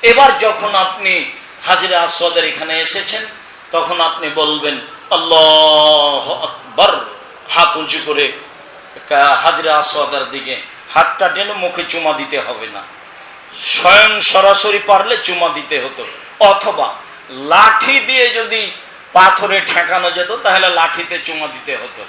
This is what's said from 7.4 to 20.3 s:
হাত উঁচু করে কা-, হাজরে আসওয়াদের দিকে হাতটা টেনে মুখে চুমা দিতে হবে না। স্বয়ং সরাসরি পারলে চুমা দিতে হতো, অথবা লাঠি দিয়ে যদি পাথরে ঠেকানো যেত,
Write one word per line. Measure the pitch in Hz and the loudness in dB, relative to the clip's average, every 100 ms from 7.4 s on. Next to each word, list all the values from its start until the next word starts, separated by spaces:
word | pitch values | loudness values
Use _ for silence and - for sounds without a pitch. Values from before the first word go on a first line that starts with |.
| - | -6
হাত | 165 165 156 | 0 0 0
উঁচু | 147 156 147 | -6 -6 -4
করে | 147 139 - - - - - - - - | -2 -2 -4 -16 -20 -20 -20 -20 -20 -2
কা-, | 143 139 135 | 2 4 4
হাজরে | 160 170 160 | 2 0 0
আসওয়াদের | 151 147 147 143 143 131 | 0 0 -2 -2 -4 -6
দিকে | 135 127 123 - - - | -10 -10 -10 -12 -20 -4
হাতটা | 156 160 - 185 | 0 0 2 -2
টেনে | 165 202 | -2 -6
মুখে | 202 180 170 165 | -4 -6 -6 -6
চুমা | 170 156 | -4 -4
দিতে | 151 139 143 | -4 -4 -6
হবে | 113 117 110 | -6 -10 -12
না। | 104 92 - - - - - - - | -14 -16 -20 -20 -20 -20 -20 -20 -12
স্বয়ং | - - 180 196 214 214 | -4 0 6 6 6 2
সরাসরি | 202 190 196 196 214 202 202 | 0 4 4 4 2 -2 2
পারলে | 196 202 233 | 2 2 -2
চুমা | - 175 170 | -4 -2 -2
দিতে | 156 143 147 | -4 -6 -6
হতো, | 127 139 160 - - - | -6 -10 -14 -16 -20 2
অথবা | 208 196 214 175 127 - - - - | 4 4 0 -2 -4 -6 -16 -20 -18
লাঠি | 131 143 175 214 233 254 269 | -12 0 4 6 4 2 0
দিয়ে | 220 262 240 | 0 0 0
যদি | 233 214 220 202 - - - - | 0 -4 -4 -6 -10 -20 -20 -2
পাথরে | 180 185 - 202 196 - | 4 4 4 0 -2 -2
ঠেকানো | 175 170 180 180 | -2 -2 -2 -2
যেত, | 170 180 | -4 -6